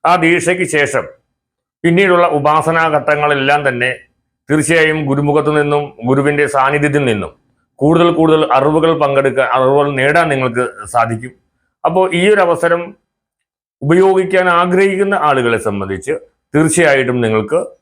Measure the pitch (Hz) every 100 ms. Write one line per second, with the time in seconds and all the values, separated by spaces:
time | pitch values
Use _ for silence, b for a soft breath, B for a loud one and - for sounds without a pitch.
0 | 160 175 165 170 165 180 175 151 143 131
1 | - - _ _ _ _ _ _ 170 170
2 | 190 175 170 147 143 156 156 165 160 151
3 | 139 147 147 143 135 147 139 123 123 123
4 | _ _ _ _ _ 151 147 165 156 156
5 | 143 139 143 147 151 151 147 147 147 -
6 | 117 135 139 147 143 139 131 147 147 143
7 | 135 104 85 _ _ _ _ _ 143 165
8 | 170 170 160 156 156 127 139 156 160 156
9 | 143 139 139 127 127 123 131 139 143 135
10 | 135 165 165 135 131 120 123 - 104 120
11 | 113 113 123 - _ _ _ _ 160 175
12 | 190 170 185 208 180 170 170 170 175 -
13 | _ _ _ _ _ _ _ _ 139 170
14 | 190 190 185 190 185 170 180 180 196 190
15 | 196 196 151 135 120 113 110 101 98 95
16 | - 160 - _ _ 143 160 160 160 139
17 | 127 123 117 110 107 165 - -